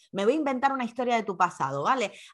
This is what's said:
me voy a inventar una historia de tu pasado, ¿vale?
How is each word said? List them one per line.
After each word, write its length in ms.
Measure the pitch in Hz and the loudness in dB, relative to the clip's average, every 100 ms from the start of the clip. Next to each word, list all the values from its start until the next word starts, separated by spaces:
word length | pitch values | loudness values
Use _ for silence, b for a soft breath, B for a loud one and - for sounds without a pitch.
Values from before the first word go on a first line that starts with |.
| b | b
me 140 | 190 | 0
voy 100 | 208 | 2
a 20 | 311 | 2
inventar 360 | 285 254 269 | 0 0 0
una 120 | 269 | 0
historia 300 | 240 - 247 | -4 -2 0
de 80 | 233 | 0
tu 140 | 202 185 | 0 0
pasado, 480 | 175 - 135 139 | 0 0 -4 0
¿vale? 280 | 175 262 196 B B | 0 0 -2 B B